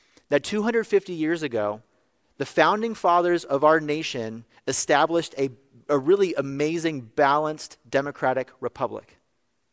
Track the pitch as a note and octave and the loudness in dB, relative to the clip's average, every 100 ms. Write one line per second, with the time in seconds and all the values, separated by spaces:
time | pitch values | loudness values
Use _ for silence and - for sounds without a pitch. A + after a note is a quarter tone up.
0 | _ _ _ C#3+ - G#3+ G#3+ A#3 G#3+ G3+ | _ _ _ -2 0 -2 0 -2 2 0
1 | F#3+ E3+ D#3 E3+ D3+ A#2 G#2 G#2+ - _ | 0 -2 -2 -2 -2 -2 -2 -4 -12 _
2 | _ _ _ _ C#3 - D#3+ G#3 A3+ G#3+ | _ _ _ _ -4 4 4 4 -2 -2
3 | F#3 F3 F3 F3 - C#3 D3+ D#3+ D3+ D3+ | 2 2 4 0 0 2 4 4 2 -4
4 | D#3 C3 A2 A2+ - _ - C3+ - C#3+ | -4 -6 -6 -10 -16 _ -6 -4 2 2
5 | D#3+ E3+ D#3+ - C#3 A#2+ _ A#2+ - C#3+ | 2 0 -4 -4 -6 -6 _ _ -2 0
6 | C3+ G3+ F#3+ D3 C#3 C#3 D3+ E3 D#3+ D3 | 2 2 2 0 -4 -4 -2 -2 -4 -6
7 | A2+ - C#3 D3 D#3 D#3 - - A#2 C#3 | -8 2 4 4 0 -6 -12 -18 _ -2
8 | C#3+ - C#3 C3 B2+ _ A#2+ - A#2+ G#2 | -2 -4 -2 -2 -4 _ -10 -6 -6 -6
9 | - _ _ _ _ _ _ | -14 _ _ _ _ _ _